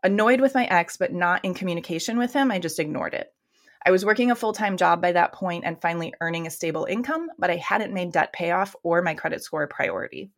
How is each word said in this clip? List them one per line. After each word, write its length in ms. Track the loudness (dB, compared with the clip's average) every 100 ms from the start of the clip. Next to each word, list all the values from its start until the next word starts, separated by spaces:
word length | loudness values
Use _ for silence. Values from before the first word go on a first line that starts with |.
Annoyed 380 | 2 4 4 6
with 140 | 4
my 100 | 2
ex, 320 | 2 2 2 -2
but 160 | -2
not 320 | 0 0 2
in 80 | -2
communication 640 | -4 -4 -4 -4 -6 -2 -2
with 160 | 0
him, 180 | 2 2
I 80 | 0
just 200 | -4 -4
ignored 340 | -4 -2 -4
it. 220 | -6 -10 _ _ _ _ _ 4
I 60 |
was 120 | 4
working 260 | 4 2 2
a 40 |
full-time 420 | 2 0 -2 -2 2
job 240 | 4 4
by 120 | 4
that 200 | 4 2
point 320 | 0 -6 -4
and 160 | -6 -4
finally 320 | -2 -2 -6 -4
earning 260 | -4 -4 -6
a 40 |
stable 340 | -6 -4 -2
income, 460 | -2 -4 -2 -4 -6 -2
but 100 | -2
I 80 | 0
hadn't 380 | 0 -2 -2
made 180 | -4 -2
debt 180 | 0 0
payoff 420 | -2 -2 0 -2 -4
or 180 | 0 2
my 140 | 2
credit 280 | -2 -4 -6
score 200 | -6 -4
a 60 | -4
priority 600 | -2 -4 -2 -8 -12 -16